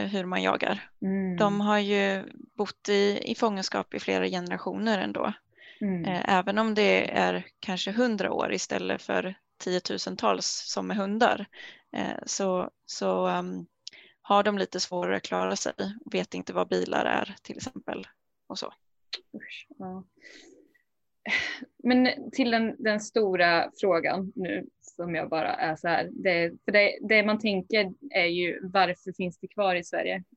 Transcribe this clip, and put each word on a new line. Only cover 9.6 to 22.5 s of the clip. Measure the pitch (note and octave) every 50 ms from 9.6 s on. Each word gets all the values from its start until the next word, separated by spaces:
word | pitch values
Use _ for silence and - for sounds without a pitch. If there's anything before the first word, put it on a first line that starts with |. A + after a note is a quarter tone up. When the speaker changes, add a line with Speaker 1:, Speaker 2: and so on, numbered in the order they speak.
| - F#3+ F3+ F3+ - - G#3 F#3+ - F#3+ F#3+ - A3+ G#3 F#3+ F#3+ F#3+ - - - - -
Speaker 1:
som | - G3 F#3 F#3
är | F#3
hundar, | G3 F#3+ G3 G#3 A3+ A#3+ G#3+ - - G3+ - - - - - - - _ _ -
eh, | - F#3+ - - - -
så, | - - - G3 F#3+ F#3 F3+ - - - _ _
så, | - - - G3 F#3+ F#3 F#3 F#3 F#3
ehm, | F3+ F3+ F3+ F3+ F#3 F3+ E3+ - _ _ _ - - - - - _ _
har | _ - G3+ G3+ G3+
de | G#3+ G#3 G3
lite | F#3 - - F3+
svårare | - - F3+ F3+ F3+ F3+ G3
att | G3+ -
klara | - F#3 F3+ F#3 F#3+ G3+
sig, | - - - - - G3 G3 G#3 A#3 - -
vet | - F#3 F3+ - -
inte | - - - F#3
vad | F3+ F#3 F3+
bilar | - F2+ - - - - -
är | - - - - - G3+ -
till | - - - -
exempel | - C4 - - - - - F#3 F#3+ - _ _ _ _ _ _ _ _
och | F#2+ -
så. | - - - _ _ _ _ _ _ _ - - - _ -
Speaker 2:
Usch, | G#3+ - - - - - _ D4+ -
ja. | F#3+ F#3 F#3 F#3+ F#3 - _ _ - - - - - - - - _ _ _ _ _ _ _ _ _ _ _ _ _ - - - - - - - - - _ - -
Men | A#3+ B3 B3+ B3+ - - - - A3
till | - - B3 A#3